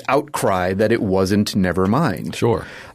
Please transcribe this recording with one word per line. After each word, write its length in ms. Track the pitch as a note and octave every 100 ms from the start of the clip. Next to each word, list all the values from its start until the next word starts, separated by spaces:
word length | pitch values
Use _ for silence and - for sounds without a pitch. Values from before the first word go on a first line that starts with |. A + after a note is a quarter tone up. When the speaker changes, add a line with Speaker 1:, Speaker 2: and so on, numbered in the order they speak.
| -
Speaker 1:
outcry 680 | B2+ - - A#2+ F#2 F#2 G2
that 160 | G#2+
it 100 | A2+
wasn't 540 | G2+ F#2+ F#2 G#2 G#2 G#2
Nevermind. 800 | F#2 F2 F#2+ B2+ D#3 C#2+ A1 -
Speaker 2:
Sure. 280 | A#2 G2 - - -